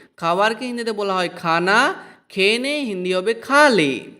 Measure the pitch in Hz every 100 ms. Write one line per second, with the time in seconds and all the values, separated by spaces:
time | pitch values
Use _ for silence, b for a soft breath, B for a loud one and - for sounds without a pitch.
0 | B - 170 175 214 226 247 240 226 208
1 | 202 185 175 180 170 165 180 214 285 381
2 | B B _ 196 196 233 269 294 262 190
3 | 180 185 185 226 - 277 294 214 147 117
4 | 64 -